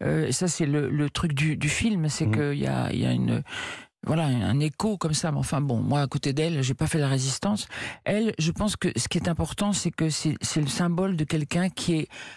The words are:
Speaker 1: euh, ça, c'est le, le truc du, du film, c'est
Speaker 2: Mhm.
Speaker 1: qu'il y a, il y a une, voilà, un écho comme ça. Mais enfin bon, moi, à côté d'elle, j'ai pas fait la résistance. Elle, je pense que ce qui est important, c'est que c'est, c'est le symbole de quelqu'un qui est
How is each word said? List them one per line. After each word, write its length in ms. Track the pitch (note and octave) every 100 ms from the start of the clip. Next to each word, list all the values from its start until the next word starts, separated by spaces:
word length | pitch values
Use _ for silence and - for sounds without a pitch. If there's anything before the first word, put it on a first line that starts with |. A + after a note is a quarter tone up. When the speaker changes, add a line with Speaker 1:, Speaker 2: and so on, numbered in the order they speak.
Speaker 1:
euh, 280 | C#3 D#3 D#3
ça, 160 | - F3+
c'est 200 | - D3
le, 240 | D3 C#3
le 180 | D3 D3
truc 240 | - E3+
du, 240 | C#3 D#3 B2+
du 140 | D3+
film, 400 | - A#3 F#3+ D#3
c'est 160 | - A2
Speaker 2:
Mhm. 80 | A2
Speaker 1:
qu'il 220 | C#3+ C#3+
y 80 | C3+
a, 260 | B2+ A#2
il 80 | -
y 60 | B2+
a 60 |
une, 300 | B2 A#2+ A#2 - - - - - _
voilà, 220 | - D#3 D3
un 340 | B2 F#2+ C#3
écho 380 | D3+ - A3 G3
comme 160 | D#3+
ça. 180 | D3+ E3+
Mais 60 | C#3
enfin 240 | C#3 D#3
bon, 160 | C#3 A2+
moi, 240 | G2+ C#3+
à 40 | C#3
côté 280 | C#3 C#3+
d'elle, 280 | C3+ E3 D3+
j'ai 120 | C3
pas 120 | C#3 D3+
fait 120 | D#3+
la 100 | C3+
résistance. 580 | C3+ C3 - G3 G#3 - - - -
Elle, 300 | - G#3 A3 -
je 120 | D#3+
pense 260 | - G#3 -
que 120 | F3+
ce 140 | - -
qui 80 | F3
est 120 | F3+
important, 440 | E3 D#3+ - G3+
c'est 180 | F#3 E3+
que 200 | - D#3+
c'est, 240 | - D#3 -
c'est 180 | - D#3+
le 80 | C#3
symbole 480 | - F3 E3+ G3 E3+
de 80 |
quelqu'un 460 | D3 D#3+ C#3+ E3+ F#3
qui 240 | - -
est 140 | D#3+ - - -